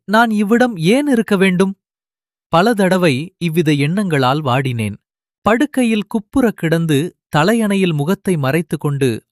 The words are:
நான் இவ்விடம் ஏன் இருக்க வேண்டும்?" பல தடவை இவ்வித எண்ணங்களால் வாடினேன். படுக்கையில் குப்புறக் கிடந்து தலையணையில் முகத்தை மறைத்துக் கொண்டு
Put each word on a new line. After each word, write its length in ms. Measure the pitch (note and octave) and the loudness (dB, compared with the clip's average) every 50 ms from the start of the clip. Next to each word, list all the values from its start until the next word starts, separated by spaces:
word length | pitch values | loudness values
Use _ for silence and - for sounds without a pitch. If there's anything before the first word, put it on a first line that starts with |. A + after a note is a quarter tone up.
| - | -6
நான் 240 | - G#3 A3+ A#3+ A3+ | 0 2 2 2 2
இவ்விடம் 480 | G#3+ G#3 G#3+ F#3+ A#3 A#3+ B3+ B3 A3 | 0 -2 0 2 2 2 2 0 -2
ஏன் 300 | E3 D#3 F3 A#3 C#4 D4 | -2 0 2 2 2 2
இருக்க 300 | D4 B3+ A3+ - - G#3+ | 0 0 0 0 0 0
வேண்டும்?" 380 | F3+ G3 G3 F3+ F3 G3 F#3+ G3 _ _ _ _ _ _ _ _ _ _ _ _ _ _ | 2 2 2 2 2 0 -2 -2 _ _ _ _ _ _ _ _ _ _ _ _ _ _
பல 260 | - - E3 F#3+ A#3 B3 | 0 0 2 2 2 2
தடவை 600 | G3+ G3 F3+ F#3 F#3 F3+ E3 B2+ B2+ D#3+ F#3+ _ | 2 2 2 2 2 2 2 0 0 -4 -10 _
இவ்வித 340 | - E3+ E3 D#3 F3+ D#3+ D3 | -6 -6 -2 0 0 2 2
எண்ணங்களால் 720 | C#3+ C#3+ C#3+ D3 F3 G#3+ G#3 F3+ D#3 C#3 C3 B2 C#3 D#3 | 2 0 0 -2 -2 -2 -2 -2 0 0 0 0 0 0
வாடினேன். 560 | D#3 B2+ A#2+ C#3 C3+ C3+ A#2+ A2+ A2 G2+ G#2 - _ _ _ _ _ _ _ _ | -2 -2 -2 0 -2 -2 -4 -4 -4 -6 -6 -10 _ _ _ _ _ _ _ _
படுக்கையில் 640 | - G#3 A3+ A#3+ D4 - - C4 B3 A3+ A3 G#3+ G3 | -2 0 0 0 0 -2 0 -2 0 0 0 -2 -4
குப்புறக் 500 | - - A3 - _ - C#4 B3 G#3+ - | -4 -6 -8 -6 _ -2 0 0 0 -2
கிடந்து 600 | - E3+ D#3+ E3 E3+ E3 D#3 D3 C3+ D3 F#3 _ _ _ - | -2 -2 -2 0 0 0 0 0 -2 -2 -4 _ _ _ -4
தலையணையில் 640 | - D3 D#3 G3+ A#3 A3+ G#3+ G3+ G3+ G3 F#3 F3 D#3+ | 0 0 2 2 2 0 0 0 0 0 0 0 0
முகத்தை 440 | C#3+ C#3+ E3 G3 - - G3 F3+ | -2 -2 -2 -2 -2 -2 -2 -2
மறைத்துக் 420 | D3+ C3+ C3 C#3+ E3+ F3 - E3+ - | -2 -2 -2 -2 -2 -2 -4 -6 -4
கொண்டு 460 | - D3 C#3+ C3+ C3+ B2 A2 A2 _ _ | -4 -4 -2 0 0 -2 -2 -4 _ _